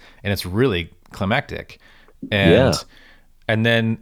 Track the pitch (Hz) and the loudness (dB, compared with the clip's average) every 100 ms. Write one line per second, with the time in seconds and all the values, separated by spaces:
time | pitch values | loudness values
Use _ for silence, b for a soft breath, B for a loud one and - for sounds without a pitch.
0 | b b 101 95 92 95 131 90 85 - | b b -6 -6 -4 -2 0 0 -4 -12
1 | - - 95 127 - - - - b b | -20 -6 -2 -2 -4 -12 -14 -20 b b
2 | b - - 104 95 110 131 78 - b | b -18 -6 2 4 6 4 0 -6 b
3 | b b b _ - 110 117 117 113 113 | b b b _ -4 0 2 2 0 -4